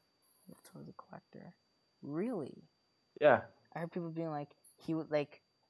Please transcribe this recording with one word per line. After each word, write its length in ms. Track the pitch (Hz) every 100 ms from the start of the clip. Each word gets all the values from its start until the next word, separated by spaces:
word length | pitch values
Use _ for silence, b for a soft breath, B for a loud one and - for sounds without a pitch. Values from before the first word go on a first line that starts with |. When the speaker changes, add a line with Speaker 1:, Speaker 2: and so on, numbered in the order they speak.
| _ _ _ _ -
Speaker 1:
Del 100 | -
Toro 220 | - 156 151
the 80 |
Collector. 600 | - - - - - - - _ _ _ _
Really? 680 | - 151 226 214 139 - - _ _ _ _ -
Speaker 2:
Yeah. 220 | 147 120 - - - 160
Speaker 1:
I 40 |
heard 120 | 165
people 180 | 185 170
being 200 | 160 165
like, 200 | 147 143 - - -
he 160 | -
would, 180 | 160 156
like, 300 | 151 143 - _ _